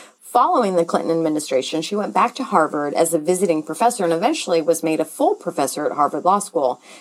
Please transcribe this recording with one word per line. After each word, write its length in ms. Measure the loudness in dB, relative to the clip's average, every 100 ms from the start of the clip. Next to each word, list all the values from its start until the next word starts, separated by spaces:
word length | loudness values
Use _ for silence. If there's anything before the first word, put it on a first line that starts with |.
| -20 _
Following 540 | -2 2 4 2 2 2
the 80 | 0
Clinton 260 | 0 0
administration, 720 | 0 0 -2 -2 -2 -2 -4
she 120 | -4 -4
went 180 | -2
back 200 | 0 0 -2
to 80 |
Harvard 520 | -2 2 2 0 -2 0
as 180 | 2
a 60 | 2
visiting 420 | 0 0 0 0
professor 420 | -4 0 0 2
and 80 | 0
eventually 480 | 0 0 -2 0 0
was 180 | 2 0
made 180 | 0 -2
a 60 | -4
full 300 | 0 0 0
professor 500 | -4 -2 -2 -2 -4
at 60 |
Harvard 340 | 0 0 0 0
Law 140 | 0
School. 420 | 0 -2 -2 -2 -10 -20